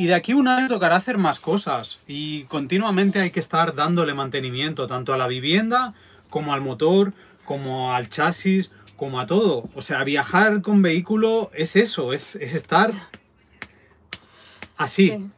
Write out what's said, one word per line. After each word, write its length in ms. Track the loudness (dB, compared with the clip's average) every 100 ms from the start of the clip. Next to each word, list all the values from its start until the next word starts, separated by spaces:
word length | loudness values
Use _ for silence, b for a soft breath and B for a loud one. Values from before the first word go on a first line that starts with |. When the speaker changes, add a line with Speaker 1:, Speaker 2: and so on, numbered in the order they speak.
Speaker 1:
y 40 | 2
de 80 |
aquí 180 | 2 2
a 40 | 2
un 120 | 4
año 200 | 2 2
tocará 280 | 2 2 2
hacer 200 | 2 0
más 220 | 0 0
cosas 580 | -2 -2 -2 -6 -6 -16 -12
y 360 | -10 -8 -8
continuamente 760 | -6 -6 -2 0 2 2 2 2
hay 100 | -2
que 100 | -2
estar 340 | -2 0 0
dándole 380 | 0 0 2 0
mantenimiento 720 | -2 -4 -4 -6 -6 -6 -4 -6
tanto 280 | -6 -4
a 20 | -2
la 80 | -2
vivienda 680 | -4 0 0 2 -2 -2 b b b b
como 240 | -6 -4
al 80 | -4
motor, 520 | -4 0 2 4 2 B B B
como 500 | -10 -8 -6 -4 -2
al 140 | -2 -4
chasis, 640 | -2 -2 0 0 0 0 B B -10
como 240 | -6 -6
a 60 | 0
todo. 420 | 2 2 0 -4
O 80 | -12
sea, 200 | -6 -4
viajar 560 | 0 0 2 4 4 2
con 200 | 2 4
vehículo 680 | 4 2 0 0 2 2 -2
es 220 | -4 2 4
eso, 360 | 2 0 -2
es, 240 | -4 -6 -8
es 160 | -6
estar 380 | -6 0 2 2 0 -12 -20 _ _ _ -20 -20 b b b -18 -18 B B B B B -6
así, 320 | -4 4 4
Speaker 2:
Sí. 160 | 4 -10